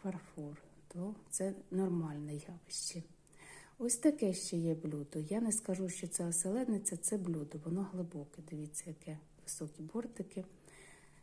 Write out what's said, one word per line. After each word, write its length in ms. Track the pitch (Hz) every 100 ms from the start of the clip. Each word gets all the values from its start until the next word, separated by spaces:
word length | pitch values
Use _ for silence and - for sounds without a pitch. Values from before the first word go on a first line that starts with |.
фарфор. 600 | 196 180 - - 147 151 - - -
То 280 | 175 190 208 -
це 240 | - 190 190 -
нормальне 600 | 185 190 175 160 147 151
явище. 720 | 147 - 175 - - - 175 156 - - - - - - -
Ось 180 | 240 240
таке 380 | 311 294 208
ще 240 | 180 - 170
є 180 | 165 160
блюдо. 440 | 165 147 143 160
Я 220 | 151 202
не 100 | 233
скажу, 380 | 208 - 185 190
що 180 | - 175
це 200 | - 175
оселедниця, 720 | 170 185 220 254 208 - 175
це 200 | - 214
блюдо. 420 | 175 165 147 165 160
Воно 220 | 180 196
глибоке. 480 | 185 175 170 143 - 156
Дивіться, 340 | 151 151 151 -
яке 300 | 151 - 156 - -
високі 400 | - - 151 -
бортики. 640 | 156 226 233 - 185 - 185 - - - - - - -